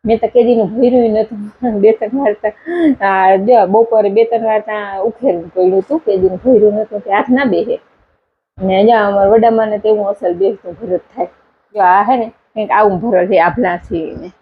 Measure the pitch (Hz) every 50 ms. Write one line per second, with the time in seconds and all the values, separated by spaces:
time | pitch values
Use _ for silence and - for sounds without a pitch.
0 | - 214 226 220 - 214 - 247 233 240 240 226 208 175 214 240 262 247 247 247
1 | 233 220 214 214 220 220 233 208 208 208 - _ 254 240 214 202 196 220 220 -
2 | 220 208 247 277 277 214 208 - - 214 - _ _ 320 349 349 330 302 254 -
3 | 202 196 190 190 190 190 190 190 196 226 247 226 196 180 196 220 226 226 233 220
4 | 208 202 196 220 226 226 233 226 226 220 214 214 214 220 214 208 202 196 196 190
5 | 190 233 220 - 240 269 175 170 165 - _ 185 185 185 185 190 190 - 294 330
6 | _ 220 196 185 185 185 185 185 - 247 254 208 208 208 208 214 214 - 214 208
7 | 202 202 196 214 254 240 247 269 285 247 180 170 - 233 - - _ _ _ _
8 | _ _ _ _ _ _ _ _ _ _ _ - 190 190 190 190 208 226 240 220
9 | 208 202 202 196 196 196 220 226 220 233 226 220 220 214 214 208 208 214 214 208
10 | 202 196 202 - 196 180 175 175 190 190 202 190 _ 180 170 - 226 180 180 -
11 | _ _ _ 254 - - _ _ _ _ _ _ _ _ - 214 190 180 180 202
12 | 208 220 262 247 226 226 _ _ _ _ _ 220 214 202 - 208 214 208 190 175
13 | 208 240 214 - 180 190 196 175 165 202 - 240 254 180 175 175 - - 196 165
14 | 160 - - - 160 185 _ _